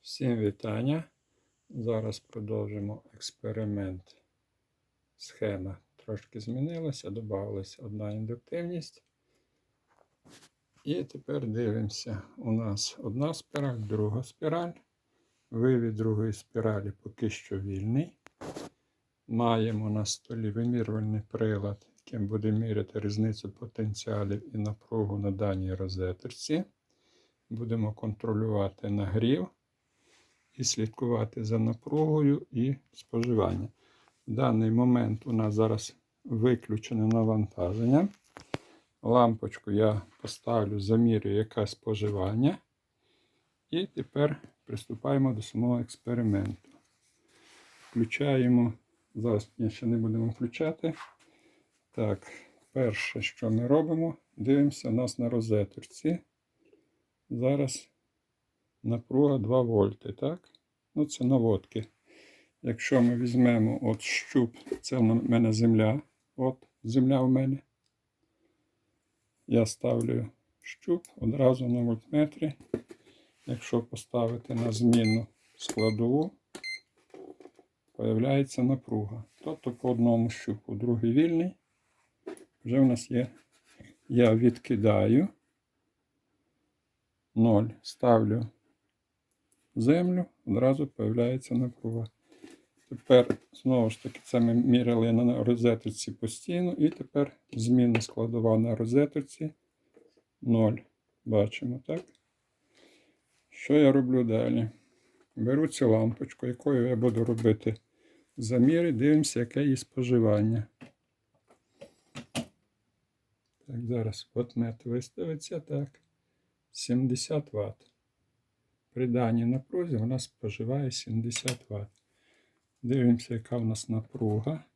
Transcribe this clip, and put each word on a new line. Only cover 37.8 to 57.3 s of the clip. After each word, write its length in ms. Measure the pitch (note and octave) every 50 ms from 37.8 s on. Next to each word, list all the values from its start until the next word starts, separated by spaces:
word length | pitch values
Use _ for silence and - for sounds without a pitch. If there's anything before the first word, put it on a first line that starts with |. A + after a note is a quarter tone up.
| A#2 A#2+ C3+ D#3 F#3+ G3+ - _ _ _ _ - - _ - - _ _ - _ _ _ _ _
Лампочку 680 | - A2+ A#2 B2 A#2+ A#2+ A2+ A2 - G#2+ - - _ -
я 320 | G2+ G#2 A2 G#2+ G#2+ G#2 F#2 - _ _
поставлю, 580 | - G#2+ - - _ A#2 A#2 A2+ G#2 G2 G#2+ G2+
замірюю, 560 | F#2+ G2+ A2+ A2+ A#2 A#2 A2+ G#2 - G2+ G2+
яке 300 | G#2 G#2+ A2 - - G#2
споживання. 920 | G2 - _ _ A2+ G#2+ G2 G#2+ G#2 G2+ G2 F#2 G2 G#2+ A2+ C3 D3+ G3 - _ _ _ _ _ _ _ _ _ _ _ _ _ _ _ _ _ _ _ _ _ _
І 160 | - E3 G3
тепер 500 | - _ - - _ _ C#3+ D3 D3+ D3+ - - - _ _ _
приступаємо 720 | - A2+ A2 - _ A#2 A2 - C#3 C#3 C#3 C3+ C3 A#2+
до 80 | G#2+
самого 380 | G#2+ - - G#2+ A#2+ A#2+ B2 A#2+
експерименту. 880 | A#2+ - - _ _ A#2+ A#2+ A#2+ A#2 A2 G2+ G2 G2 G2 - - _ _ _ _ _ _ _ _ _ _ _ _ _ _ _ _ _ _ - - - _ - _ - -
Включаємо, 800 | - A#2+ A2+ A2 - - C#3+ C#3+ C3+ C3 B2+ B2 B2 B2 A#2+ A2+ A2 - _ _ _ _ _ _ _
зараз 360 | A2 A2 A#2+ A2 G#2 - - _ -
ми 120 | A#2 A2
ще 160 | A2 - B2
не 100 | A2+ A#2
будемо 320 | A#2 A2 A2 A2 A2+ A2+ A#2
включати. 680 | A2+ - B2+ A#2 - - D#3+ D#3 D#3+ - - E3 D#3+ - - - _ _ _ _ _ _ _ _ _ _ _ _ _ _ _ _
Так, 420 | _ - A2+ G#2 G2+ G2 - - - - - _ _ _ _ _
перше, 500 | _ C3+ C3 A2+ G#2+ - - - - B2
що 280 | A2 - - - A#2+ A2
ми 160 | A2 A2+ A#2+
робимо, 500 | B2 C#3 D#3 D#3 D#3+ E3 D#3+ E3 E3 D#3 _ _ _ _
дивимося 520 | - G#2 B2+ C#3 C#3+ C#3+ C#3+ C#3 - - B2
у 40 |
нас 260 | A2 A#2+ B2+ A#2+ - -
на 100 | A#2+ A#2
розеточці. 880 | B2 A#2 A2+ A2+ G#2+ G#2 G2+ G2+ - - - - - - - D#3 E3+ F3+ _ _ _ _ _ _ _ _ _ _ _ _ _ _ _ _ _ _ _ _ _ _